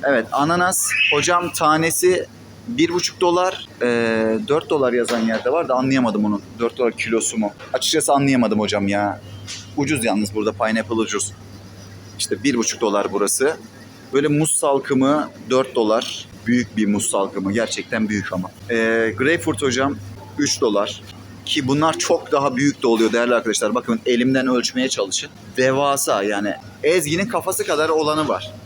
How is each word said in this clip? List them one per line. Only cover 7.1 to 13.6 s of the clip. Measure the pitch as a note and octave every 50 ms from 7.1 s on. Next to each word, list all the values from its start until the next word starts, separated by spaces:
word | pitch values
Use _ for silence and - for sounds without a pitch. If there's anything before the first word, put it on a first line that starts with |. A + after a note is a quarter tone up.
| A2+ A2+ G#2+ - - A2+
mu? | G#2+ G#2 - - - - -
Açıkçası | B2+ - - - D#3+ C#3 - C#3+
anlayamadım | C#3 C#3 C#3 C3+ B2+ A#2+ G#2+ G#2+ G#2+
hocam | G#2+ G2 G#2 G#2 G2 G2
ya. | G2+ G2+ G#2 G2+ F2 - - - - - - - - - - - -
Ucuz | - C#3+ C3+ D3+ C3+ A2+
yalnız | A2+ G2 G#2 G#2+ G2+ G2+
burada | G#2+ G#2 A2 G#2+
pineapple | G2 A#2 A2 A2 A2+ G#2+ G#2 A#2
ucuz. | A2+ A2 G#2 - G2+ - - - - - - - - - - - - - - - - - - - -
İşte | - - G#2+ G2 A2
bir | C#3 B2+
buçuk | A#2+ A2+ - - -
dolar | A#2+ G#2+ G2+ G2+ G2+ F#2+ F#2
burası. | G2+ G2+ G2 - - C3 D3 D#3+ -